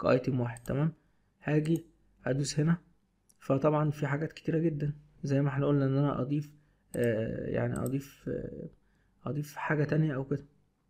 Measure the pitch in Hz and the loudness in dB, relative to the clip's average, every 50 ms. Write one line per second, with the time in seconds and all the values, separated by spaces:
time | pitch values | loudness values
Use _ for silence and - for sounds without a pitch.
0 | - - - - - 135 120 123 120 117 120 - - - 131 135 151 165 - - | 2 4 4 4 4 0 0 0 -2 -2 -4 -8 -6 -4 -2 0 0 0 -2 -6
1 | _ _ _ _ _ _ _ _ - - 151 156 151 160 165 156 - - _ _ | _ _ _ _ _ _ _ _ -4 0 0 2 2 2 0 -2 -2 -8 _ _
2 | _ _ _ _ - 127 135 139 143 131 - 156 151 165 170 - - _ _ _ | _ _ _ _ -4 -2 0 0 -2 -2 0 2 2 2 2 0 -2 _ _ _
3 | _ _ _ _ _ _ _ _ - - 135 135 156 151 151 147 156 151 143 - | _ _ _ _ _ _ _ _ -2 0 0 2 4 4 4 4 2 0 0 -2
4 | 147 135 143 143 160 - - - - 160 156 156 165 165 151 143 147 147 - - | -2 -2 -2 -2 -2 -4 -8 -6 -4 -2 0 0 0 0 0 -2 -2 -4 -4 -6
5 | - - _ - - 143 139 139 143 143 131 135 143 143 147 143 135 135 135 139 | -12 -20 _ -8 -2 0 2 2 2 2 0 0 2 2 4 4 4 4 2 2
6 | 143 143 - 113 127 139 143 151 147 - - - _ _ _ _ _ _ - - | 2 2 0 -2 -2 -2 -2 -2 -4 -6 -12 -20 _ _ _ _ _ _ -2 0
7 | 120 117 110 110 113 123 120 - - - - 117 120 120 120 - 123 123 131 139 | 2 2 2 0 -2 -2 -4 -6 -4 -4 -2 -2 0 0 -2 -2 -2 -2 -2 -4
8 | 135 - - - - - - - - - - - - 160 - _ _ _ _ _ | -6 -8 -16 -12 -8 -6 -6 -6 -6 -8 -10 -12 -14 -14 -16 _ _ _ _ _
9 | _ _ _ _ - 131 139 147 147 - - - - - 156 147 147 147 147 151 | _ _ _ _ -8 -6 -6 -6 -6 -8 -8 -8 -4 -2 0 0 0 2 2 2
10 | 156 156 135 131 135 - 143 139 - - _ _ _ _ _ _ _ | 2 2 0 -4 -4 -4 -4 -4 -6 -10 _ _ _ _ _ _ _